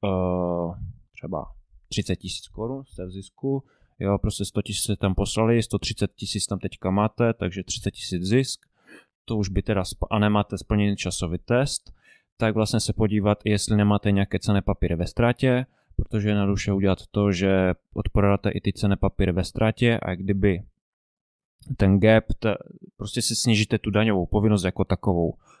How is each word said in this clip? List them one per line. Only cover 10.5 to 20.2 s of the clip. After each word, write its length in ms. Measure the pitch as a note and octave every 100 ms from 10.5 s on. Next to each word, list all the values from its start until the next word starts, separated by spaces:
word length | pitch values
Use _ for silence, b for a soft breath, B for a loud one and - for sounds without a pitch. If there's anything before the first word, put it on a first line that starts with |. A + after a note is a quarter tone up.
| G2
splněný 380 | - G#2 G#2 G2+
časový 420 | F#2 - E2+ F2
test, 500 | - A#2+ C#3 - - b b b b -
tak 140 | A2+
vlastně 260 | G#2+ G#2+ A2+
se 120 | -
podívat, 460 | - G#2+ G#2 G2+ G#2
jestli 320 | G#2+ G#2 - G#2+
nemáte 340 | G#2 G#2 G#2
nějaké 260 | G2 G2 -
cenné 240 | - G2+
papíry 340 | - F#2+ F2 E2+
ve 100 | E2+
ztrátě, 600 | - A#2+ B2 C3 B2 B2+ _ _ -
protože 320 | - G#2+ G#2
je 40 |
jednoduše 400 | G#2 G2 G2+ -
udělat 260 | G2 G2 F#2 -
to, 220 | G#2 G2+
že 420 | F2+ F#2+ F#2+ F#2 F2+ _
odprodáte 560 | - - G#2 G2+ G2+ G#2
i 100 | -
ty 120 | G2
cenné 240 | - G2+ G2
papíry 360 | G2 - F#2+
ve 120 | F2
ztrátě 540 | F2+ - A2 - A#2+ A2+
a 120 | -
kdyby 480 | F2+